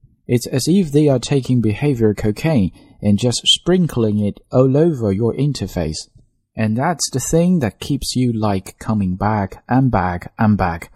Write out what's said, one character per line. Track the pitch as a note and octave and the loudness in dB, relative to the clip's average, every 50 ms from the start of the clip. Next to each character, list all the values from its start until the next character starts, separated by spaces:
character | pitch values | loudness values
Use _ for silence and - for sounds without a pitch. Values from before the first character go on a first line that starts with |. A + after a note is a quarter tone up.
| _ _ _ _ _ | _ _ _ _ _
It's | - B2 B2 - - | -2 -2 -2 0 -2
as | - C3 - | -4 -4 0
if | D3+ E3+ G3+ F#3 D3 | 2 2 2 0 2
they | C#3 D3 D#3 D3 | 2 2 4 4
are | C3+ B2 | 2 0
taking | - - D3 C#3 B2 - B2+ B2 A2 | 0 0 -2 -2 0 0 0 2 2
behavior | A2 G2+ - D3 D3 C#3 A2+ A2+ G#2+ G2+ | 0 0 0 0 -2 0 2 2 0 2
cocaine | - G#2 G#2+ G#2 - - D#3+ D#3+ A#2+ F#2 E2+ - - - - - _ | 0 -2 -2 -2 -2 -2 0 2 2 0 0 -2 -8 -18 -20 -16 _
and | - G#2 G#2 | 0 0 2
just | G2 B2 B2 A2+ - - | 2 2 0 -2 0 2
sprinkling | - - - - F3 F3+ F#3 F3 D3 - B2 A2+ G#2+ G#2 G#2 | 2 2 2 2 2 2 2 2 0 0 0 0 0 0 0
it | G#2 G2+ G2 - _ _ | -2 -2 -4 -6 _ _
all | - B2+ C3 C3+ C3 | 2 4 4 4 4
over | C#3+ D#3+ F3 D#3 B2 A2+ G#2 F#2+ | 4 2 2 2 0 -2 -2 0
your | G2 A#2 A2+ - | 0 0 -2 0
interface. | - C3+ D3 C3 - G#2 F#2 - F#2 E2 D#2 D#2 - - - _ - _ _ _ _ _ _ _ | 0 -2 -2 -2 -4 -6 -6 -4 -4 -4 -4 -6 -8 -12 -16 _ -20 _ _ _ _ _ _ _
"And | - A2 G#2+ A2 | -4 -2 -2 0
that's | A#2+ C3+ F3 E3+ - - - - | 0 0 -2 -2 -4 -6 -6 -4
the | C3 | -6
thing | - - - E3 E3+ F3+ F#3 E3+ | -4 0 0 2 2 2 2 0
that | B2 G2+ - _ | 0 -2 -4 _
keeps | - - C#3+ C3+ - - - | -6 -6 -6 -4 -4 -4 -2
you, | B2 B2+ B2 A2+ | -2 0 0 0
like, | G#2+ G#2+ G#2+ G2+ F#2+ - - - _ | 0 -2 0 -2 -2 -4 -8 -16 _
coming | - - A2 G#2 G2 F#2 F2+ | -6 -4 -2 0 0 -2 -2
back | F#2+ G2+ G#2 A2 G#2+ G2 F2+ - - _ - | -2 -2 -2 0 0 -2 -4 -8 -14 _ 0
and | A#2+ C3 C3+ B2+ | 0 2 2 2
back | A#2 G2 F2 F#2 F2 F2 - - - | 2 0 0 -2 -4 -6 -8 -12 -6
and | - A2+ G#3+ G#3+ | 0 2 2 2
back," | - - F3 E3 E2 - - - | 2 0 -2 -4 -6 -10 -16 -20